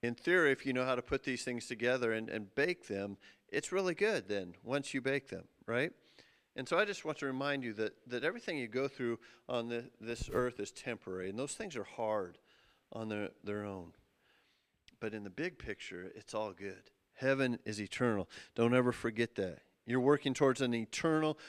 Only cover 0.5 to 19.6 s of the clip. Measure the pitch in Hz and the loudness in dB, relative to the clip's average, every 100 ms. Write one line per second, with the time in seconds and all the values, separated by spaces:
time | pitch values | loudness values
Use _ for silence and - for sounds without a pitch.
0.5 | 131 135 127 127 123 - 135 - 123 - | 4 2 0 2 0 0 -2 -2 -2 -2
1.5 | 120 - 113 120 127 117 110 110 110 101 | -4 -2 2 4 4 4 2 0 -4 -2
2.5 | - 156 175 - 98 101 98 - - _ | 0 2 0 -4 -2 -2 -6 -14 -20 _
3.5 | 104 - 185 185 165 208 180 95 101 90 | -2 0 0 0 2 2 2 0 -2 -2
4.5 | 85 113 139 139 135 131 139 139 90 90 | -10 -2 -2 0 -2 0 0 -2 -12 -12
5.5 | _ - 117 123 - _ - - _ _ | _ -2 0 0 -4 _ -20 -20 _ _
6.5 | - 123 170 208 190 160 147 139 131 139 | -10 0 2 2 -2 -6 -4 -4 -2 -2
7.5 | 139 123 107 107 - 120 120 147 233 - | -2 -2 -2 -2 -4 -8 -2 -2 -2 -6
8.5 | 151 117 120 139 - 123 113 - - - | -4 -2 -2 -2 -2 -2 -2 -8 -20 -4
9.5 | 120 117 117 120 - 113 117 - - 123 | -4 -2 -4 -6 -12 -8 -6 -2 0 0
10.5 | 120 101 - 131 110 - 92 92 104 143 | -2 -8 -8 -8 -8 -6 -6 -6 -4 -6
11.5 | - 214 135 98 - 110 107 90 - _ | -6 -8 -6 -8 -4 0 0 -2 -10 _
12.5 | _ _ _ _ 113 110 104 101 - 101 | _ _ _ _ -8 -4 -2 -4 -6 -6
13.5 | 104 104 95 85 - _ _ _ _ _ | -4 -4 -6 -10 -18 _ _ _ _ _
14.5 | _ _ _ _ _ 110 107 101 90 175 | _ _ _ _ _ -6 -6 -8 -6 -6
15.5 | 156 117 98 - 90 92 - - 110 107 | -6 -8 -8 -8 -10 -12 -14 -6 -4 -4
16.5 | 87 98 92 - _ _ - 131 135 131 | -6 -10 -12 -20 _ _ -2 2 4 2
17.5 | 120 - 107 101 - 123 104 90 - - | 0 -4 -4 -6 0 2 2 -2 -10 -10
18.5 | - 117 127 123 120 117 110 117 - 92 | 2 6 6 4 2 -4 0 -2 0 -4
19.5 | 82 | -4